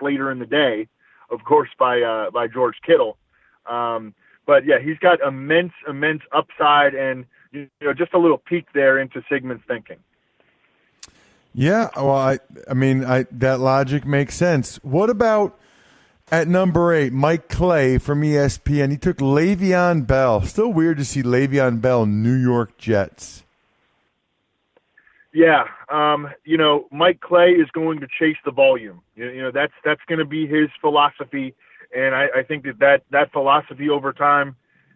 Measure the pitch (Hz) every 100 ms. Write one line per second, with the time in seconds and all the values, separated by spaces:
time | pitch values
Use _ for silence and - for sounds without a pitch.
0 | 143 139 135 127 110 143 139 110 110 _
1 | _ _ _ 117 113 151 135 - 127 123
2 | 117 110 101 120 117 120 123 - - 165
3 | 117 - _ _ _ _ - 120 120 113
4 | 110 - _ _ - 143 135 131 143 156
5 | 185 170 139 135 139 165 180 - 151 139
6 | 151 156 - 147 - - 151 147 143 135
7 | 135 127 123 _ _ 143 139 _ 147 139
8 | 170 180 170 - - 175 - 143 135 135
9 | 131 135 - 139 127 117 - 117 - 85
10 | _ _ _ _ _ _ _ _ _ _
11 | - _ _ _ _ 113 143 214 226 -
12 | 139 139 131 139 - - - 131 135 131
13 | 127 127 123 123 131 131 131 135 135 143
14 | 127 143 143 - 175 156 120 - 139 147
15 | 220 220 226 214 202 - _ _ _ _
16 | _ _ _ 165 160 180 185 160 170 160
17 | 135 131 147 165 - - 180 165 131 127
18 | - 147 151 147 143 - - 147 139 143
19 | 180 - 139 143 175 196 190 180 175 165
20 | 117 135 131 107 90 - 233 170 165 151
21 | 135 143 123 123 135 139 131 117 123 123
22 | 107 104 113 131 123 120 113 _ 113 104
23 | 92 - - - _ _ _ _ _ _
24 | _ _ _ _ _ _ _ _ _ _
25 | _ _ _ 156 165 151 - - - 151
26 | 151 147 143 139 151 160 151 147 - 143
27 | 175 175 - 175 175 180 151 165 160 156
28 | 135 - 160 151 147 127 135 127 107 87
29 | _ 110 123 131 131 131 147 - 151 151
30 | - 160 151 156 151 156 147 - 151 147
31 | 143 - 135 139 131 - _ - - 127
32 | 135 131 143 131 127 151 135 113 139 139
33 | - 139 143 147 139 147 - 131 147 143
34 | 135 131 143 143 139 127 _ _ _